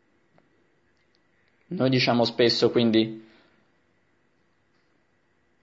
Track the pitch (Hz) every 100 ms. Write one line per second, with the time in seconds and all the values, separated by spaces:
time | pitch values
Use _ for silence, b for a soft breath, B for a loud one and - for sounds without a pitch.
0 | _ _ _ _ _ _ _ _ _ _
1 | _ _ _ _ _ _ - 175 131 131
2 | 127 120 117 - 117 110 117 123 117 110
3 | 113 - B B B B B _ _ _
4 | _ _ _ _ _ _ _ _ _ _
5 | _ _ _ _ _ _